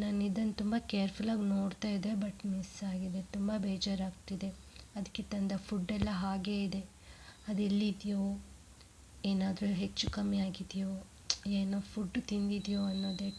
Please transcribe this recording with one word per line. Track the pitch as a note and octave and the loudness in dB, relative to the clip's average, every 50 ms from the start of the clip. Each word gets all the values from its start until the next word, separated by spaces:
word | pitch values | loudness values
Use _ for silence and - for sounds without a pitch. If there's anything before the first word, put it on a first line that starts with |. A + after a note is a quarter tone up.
ನಾನು | G#3 G#3 G3+ G3+ G3+ | 2 2 2 4 4
ಇದನ್ನ | G3+ F#3 A3+ A3+ G#3+ G3+ - | 4 4 4 2 2 2 2
ತುಂಬ | G3+ G#3 A3+ A#3 A#3 - | 2 2 2 2 0 2
ಕೇರ್‌ಫುಲ್ಲಾಗಿ | G#3+ G3 G3 F#3+ F#3+ - G#3 A3+ A3+ G#3 G3+ G3 | 2 2 2 2 2 0 0 2 2 4 4 4
ನೋಡ್ತಾ | G3 G3 G3 G3 F#3+ - A3 G#3+ G3+ | 4 4 4 2 0 0 0 0 0
ಇದ್ದೆ, | G3 F3+ G#3 A3 G3 | 2 2 2 2 2
but | G#3 G3+ G3 - - G3+ | 0 0 -2 -2 -2 0
ಮಿಸ್ | F#3+ F#3+ F3+ - - - G3+ F#3+ | 0 0 -2 -4 -6 -6 -4 -2
ಆಗಿದೆ. | F#3 F#3 F#3+ F#3 F3+ F#3+ F#3 - - | -2 0 0 0 -2 -2 -4 -2 -2
ತುಂಬ | G3+ G3 G#3 G#3+ G#3+ F#3+ | 0 2 2 2 2 2
ಬೇಜಾರಾಗ್ತಿದೆ. | G3 F#3+ F3+ - G3+ G3 F#3+ F#3+ F#3 F3+ - - - G3 E3+ G3 F#3+ F#3 - - - - - - - - | 2 2 2 2 2 2 2 0 -2 -2 -6 -8 -6 -4 -2 -2 -4 -6 -6 -14 -18 -18 -18 -16 -10 -6
ಅದಕ್ಕೆ | G#3 F#3+ - - - F#3+ - G#3 | -6 -6 -4 -4 -6 -4 -2 -2
ತಂದ | G3+ G3 G3 G3 F#3+ F#3+ | 0 0 0 0 -2 -2
ಫುಡ್ | - G#3+ F#3+ F3+ F3+ G#3+ | -2 -2 -2 0 0 0
ಎಲ್ಲ | G#3 G3+ G#3+ G3+ F3+ | 0 0 2 2 0
ಹಾಗೇ | F#3+ F#3+ G3 F#3+ F3+ G#3 G#3 G3+ G3+ | 0 0 0 0 0 0 0 0 0
ಇದೆ, | F#3 G3 G3 F#3+ - - - - - - - - - - - - G#3+ | 0 -2 -4 -6 -8 -14 -18 -20 -18 -18 -18 -18 -18 -18 -12 -6 -2
ಅದೆಲ್ಲಿದೆಯೋ, | G#3 G3 G#3 G3 G3+ G#3 G#3+ G#3 F#3+ - - G#3 G3+ G3 G3 G3 G3 G3+ - - - - - - - - - - - - - - - - - G3 | 0 2 2 4 4 4 4 2 0 0 -2 -2 0 0 0 0 -2 -4 -6 -12 -16 -18 -20 -20 -20 -20 -20 -20 -20 -20 -20 -20 -10 -2 0 2
ಏನಾದರೂ | G3 F#3 F#3+ G3 F3+ - G#3 G3+ G3 F3 | 4 4 4 2 2 2 2 2 2 2
ಹೆಚ್ಚು | G3+ - - - - - - | 0 0 0 -2 -2 0 0
ಕಮ್ಮಿ | G#2 G2+ - - - C3+ | 0 2 2 4 4 2
ಆಗಿದೆಯೋ, | F#3+ F#3 - F#3 - - G3 G3 F#3+ F#3+ F#3+ G3 - - - - - - - - G3+ G3+ G3 | 2 0 -4 -6 -4 -2 -2 -2 -2 -2 -4 -8 -10 -16 -8 -2 -2 -2 0 0 0 0 2
ಏನೋ | G3 F#3+ G3+ G3+ G3 - | 2 2 0 -2 -4 -4
ಫುಡ್ | - G#3+ G3+ F3+ - B3 A#3+ - | -4 -4 -4 -2 -2 -4 -4 -2
ತಿಂದಿದೆಯೋ | G#3 G3+ G3+ G3+ G#3 G3 F#3 G3 G3+ G3+ G3 G3 F#3+ | -2 0 0 0 0 -2 0 0 0 0 0 0 0
ಅನ್ನೋದೇ | F#3+ G3 G3 F#3 F#3 G3 G3 G3 | 0 -2 -2 -2 -2 -4 -4 -4